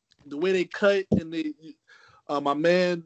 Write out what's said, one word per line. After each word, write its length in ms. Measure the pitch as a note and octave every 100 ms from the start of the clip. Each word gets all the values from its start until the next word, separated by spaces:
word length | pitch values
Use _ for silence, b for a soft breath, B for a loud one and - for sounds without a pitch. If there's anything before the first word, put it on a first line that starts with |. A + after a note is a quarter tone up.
| _ _ -
the 120 | C#3+
way 140 | F#3
they 140 | F#3 F3
cut 400 | - G3+ G3 F#3+
and 220 | - E3
they, 200 | E3 D#3 D3+ D#3+ - _ b b b -
uh, 140 | D3
my 120 | C#3+
man, 500 | C#3+ E3+ F3+ F3+ F3